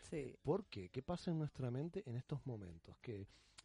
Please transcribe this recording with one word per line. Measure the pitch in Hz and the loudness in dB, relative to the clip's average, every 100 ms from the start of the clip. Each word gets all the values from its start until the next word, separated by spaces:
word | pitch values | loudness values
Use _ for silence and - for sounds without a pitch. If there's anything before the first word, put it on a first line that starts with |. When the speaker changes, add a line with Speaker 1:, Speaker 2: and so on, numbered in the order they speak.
Speaker 1:
Sí. | - 160 127 - | -4 -2 -2 -2
Speaker 2:
¿Por | 139 190 - | 4 4 4
qué? | 104 90 | -6 -4
¿Qué | - | -4
pasa | - 175 - | 0 0 4
en | 160 | 4
nuestra | 151 - 131 | 2 2 0
mente | 127 165 190 | 2 0 -2
en | - 117 | -2 -2
estos | - 143 131 | 0 -2 0
momentos? | 113 90 82 - - | -4 -4 -10 -12 -10
Que | - 101 101 - - - | -4 -2 -4 -10 -20 -20